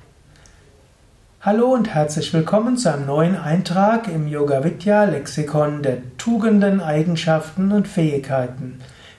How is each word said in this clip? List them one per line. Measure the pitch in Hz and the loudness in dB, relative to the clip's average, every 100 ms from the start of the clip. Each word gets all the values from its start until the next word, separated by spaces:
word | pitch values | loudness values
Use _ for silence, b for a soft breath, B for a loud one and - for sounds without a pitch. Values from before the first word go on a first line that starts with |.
| - _ _ b b b b b _ _ _ _ _ _ | -20 _ _ b b b b b _ _ _ _ _ _
Hallo | 202 220 247 | 0 2 4
und | 254 208 | 2 2
herzlich | 156 147 160 - | 0 0 -2 -2
willkommen | 165 160 208 240 247 | 0 2 2 2 0
zu | 170 | 0
einem | 143 | -2
neuen | 139 151 170 190 | -2 0 2 0
Eintrag | 147 170 - 180 202 233 220 | 0 -2 0 2 2 2 -2
im | 160 151 | -4 -4
Yoga | 147 143 135 | -2 0 0
Vidya | 156 - 202 208 | 0 -2 2 4
Lexikon | 202 143 - - 151 151 151 147 | 2 0 -6 -6 -2 0 0 -2
der | 135 123 - - | -4 -4 -8 -8
Tugenden, | 233 233 220 208 202 196 | -2 0 2 4 4 2
Eigenschaften | 160 151 170 160 165 156 156 - 196 | 0 0 0 0 2 0 0 -2 0
und | 208 202 | 2 0
Fähigkeiten | - 160 139 135 135 123 127 127 127 B B B | 0 0 0 -2 -2 -2 -6 -12 -14 B B B